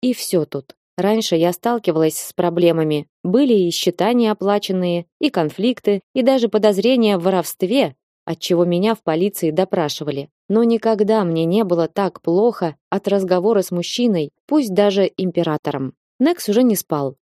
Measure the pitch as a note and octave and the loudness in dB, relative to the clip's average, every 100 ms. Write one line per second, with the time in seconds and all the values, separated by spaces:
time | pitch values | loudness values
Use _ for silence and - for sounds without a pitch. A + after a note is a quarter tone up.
0 | B3+ A#3 - F3+ D3+ C#3 - - _ - | -4 -4 -2 -2 -2 -6 -12 -20 _ -4
1 | F#3+ A3 G#3+ E3 E3+ F3+ A#3+ A#3+ G3 D#3+ | 0 0 0 0 0 0 -2 -2 -2 0
2 | D#3+ - - - F3 E3+ E3+ E3 D#3 D3+ | 0 -2 -8 -4 -2 2 2 2 0 -2
3 | C#3+ _ F3+ A3 C#4+ G#3+ F3 - F#3 F3 | -6 _ -2 2 4 2 2 -2 -2 0
4 | G3 A#3+ A3+ G#3 G3 G#3 G3+ F#3 F3+ E3+ | 0 2 0 0 0 -2 -2 -2 -2 -2
5 | E3+ - D4+ F#3+ D#3 - A3+ B3 - G3+ | -6 -6 -4 -2 -2 -2 -2 0 -2 -2
6 | - C4 B3 C4+ A3 G#3+ G#3 G3 A3+ C4 | -2 -2 2 2 2 2 2 2 2 2
7 | G#3+ G3 F3 F#3+ D#3+ - F3+ C4 F3 - | 2 2 0 0 -2 -4 -2 0 0 -4
8 | _ _ - D#3+ - F3 F3 F3 G#3+ A3 | _ _ -10 -6 0 2 2 2 0 -2
9 | - D#3+ G3+ - D#3+ D#3 F#3 F#3 D3 - | -2 -2 -2 -2 -2 0 -2 -2 -2 -4
10 | D3 C#3 D3 _ - G#3 A#3 A#3 A3+ G#3+ | -8 -8 -10 _ -2 0 2 2 0 0
11 | G#3 A3 F3 E3 E3 G3+ G3+ E3+ D#3+ - | 2 2 0 0 0 0 0 0 -2 -2
12 | F#3+ - - F3 A#3 A3+ E3+ D3 _ G3 | -4 -4 -2 0 0 0 -4 -6 _ -6
13 | - G3+ F#3+ F#3 G3 G#3 F3+ F3 - - | 0 0 0 0 2 0 0 -4 -4 -2
14 | A#3+ F3+ D3 - - D4+ A#3 F#3 G3+ G3 | 0 0 -2 -8 -2 -2 0 2 2 2
15 | F#3 - F#3 F3+ D#3+ D3+ - C#3+ C3 - | 0 -2 -4 -2 -2 -2 -4 -6 -6 -10
16 | _ - C#4 F4 - G#3 B3+ F#3+ - D3+ | _ -2 0 0 0 2 2 2 -2 -4
17 | C#3 - _ | -4 -8 _